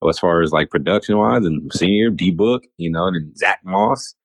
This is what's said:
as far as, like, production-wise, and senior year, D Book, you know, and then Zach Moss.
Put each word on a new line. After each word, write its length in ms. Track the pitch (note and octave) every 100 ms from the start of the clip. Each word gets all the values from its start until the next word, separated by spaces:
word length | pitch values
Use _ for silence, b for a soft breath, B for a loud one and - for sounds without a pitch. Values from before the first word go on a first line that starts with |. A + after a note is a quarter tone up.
| D#2+
as 120 | D#2
far 220 | F2+ E2+
as, 100 | D#2+
like, 180 | D#2 D#2
production-wise, 760 | D2+ C#2+ G#2 - G#2 G#2+ A#2+
and 280 | F2+ D2+ C#2+
senior 220 | - F2+
year, 160 | G#2 A2+
D 200 | F#2+ F2+
Book, 320 | E2+ A2 B2 _ -
you 120 | E2+
know, 180 | E2 F#2
and 100 | F2
then 160 | D2+ -
Zach 240 | F2+ -
Moss. 500 | F#2 F#2+ A2 C3+ - -